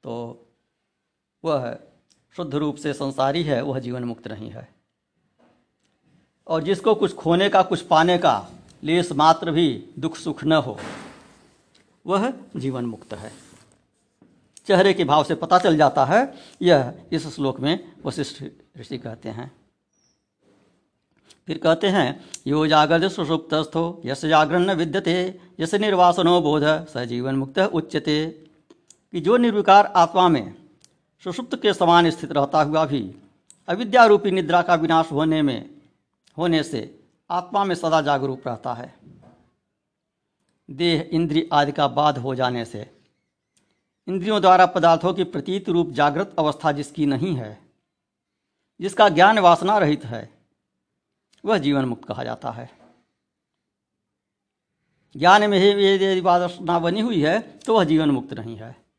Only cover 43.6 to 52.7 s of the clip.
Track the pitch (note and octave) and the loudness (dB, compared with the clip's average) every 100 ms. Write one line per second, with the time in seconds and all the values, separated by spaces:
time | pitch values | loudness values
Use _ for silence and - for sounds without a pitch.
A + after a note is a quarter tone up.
43.6 | _ _ _ _ - F#3+ F#3 G#3+ F#3 F#3 | _ _ _ _ -8 -6 -2 2 6 8
44.6 | F#3 F#3 E3 E3 E3+ F#3+ F3 C#3+ C#3 F#3+ | 6 4 4 4 0 -4 -6 -6 -6 -6
45.6 | G3 E3+ D#3+ C3 D3 C#3 C3 - D#3 D3 | -2 -2 -2 0 0 0 -6 -2 -2 0
46.6 | D#3+ C#3+ D3 - C#3+ C3+ F3 C#3+ A2 G#2+ | -2 -2 -8 -4 -2 -2 -4 -6 -8 -16
47.6 | _ _ _ _ _ _ _ _ _ _ | _ _ _ _ _ _ _ _ _ _
48.6 | _ _ F#3 G3 G#3 D#3+ F#3+ A3 F3+ E3+ | _ _ -10 2 4 6 6 6 6 4
49.6 | F#3 G#3+ D#3 D3 A#2 A2+ A2+ _ _ _ | 2 0 0 -2 -6 -12 -14 _ _ _
50.6 | _ _ _ _ _ _ _ _ - G#3 | _ _ _ _ _ _ _ _ -2 0
51.6 | C#3 C#3+ C3 A#2 - - B2 A#2 B2+ A2+ | 0 0 -2 -6 -10 -10 -8 -8 -10 -12
52.6 | B2 | -18